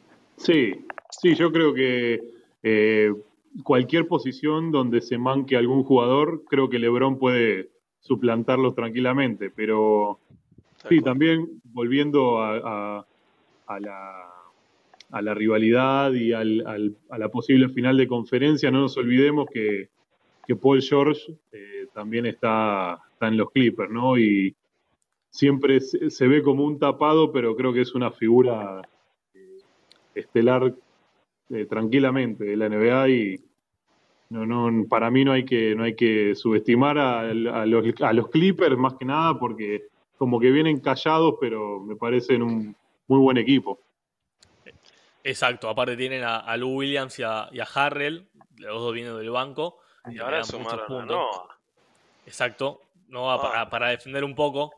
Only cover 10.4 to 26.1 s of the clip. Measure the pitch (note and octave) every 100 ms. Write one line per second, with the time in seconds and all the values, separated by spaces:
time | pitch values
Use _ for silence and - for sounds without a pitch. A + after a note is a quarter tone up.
10.4 | _ _ _ _ - D#3+ B2+ B2+ D#3+ D#3+
11.4 | E3 - - A#2+ A#2+ C#3 D3 C#3+ B2+ A2+
12.4 | A2 A2 A#2 G#2 G#2 G#2 G2+ _ _ _
13.4 | _ _ - G2+ G#2 G2 F#2+ F#2+ F2+ F2+
14.4 | F2 _ _ _ _ - _ A2 G#2 G#2
15.4 | A2 G#2+ A2 A#2+ C3+ C3+ C#3 B2+ A2+ A2+
16.4 | A2 A2 A2+ G#2+ G#2 - _ A#2+ G#2+ C#3+
17.4 | - C3 B2+ B2+ B2+ C3+ B2+ A#2+ A2 B2
18.4 | C#3+ D3+ C#3 C3 C3+ C3+ A#2+ B2 C#3+ D3
19.4 | B2+ A#2 G#2+ G2 F#2+ _ _ _ _ _
20.4 | - A#2 C3+ C#3 C3 C#3+ C#3+ D3+ - D#3+
21.4 | _ G#2+ G2+ G2+ G2 G#2+ G#2+ A#2 A#2+ -
22.4 | A#2 A2 G#2+ G2+ F2+ F2 _ _ A2+ A2
23.4 | G2+ C3+ A#2+ G#2+ G2 A#2 B2+ B2 A2 G2+
24.4 | F#2+ - _ _ _ _ _ _ _ -
25.4 | C#3 C3+ C#3 C3+ C3 - D#3